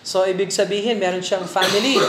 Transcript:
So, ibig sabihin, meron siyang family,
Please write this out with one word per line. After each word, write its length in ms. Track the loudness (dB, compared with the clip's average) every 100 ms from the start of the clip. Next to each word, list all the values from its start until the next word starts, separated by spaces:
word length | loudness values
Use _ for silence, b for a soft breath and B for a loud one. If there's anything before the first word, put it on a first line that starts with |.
So, 240 | -4 0 0
ibig 240 | 0 -2
sabihin, 480 | 0 0 0 -2 0
meron 240 | 0 -2
siyang 240 | -2 -4 -2
family, 480 | 0 0 2 2 2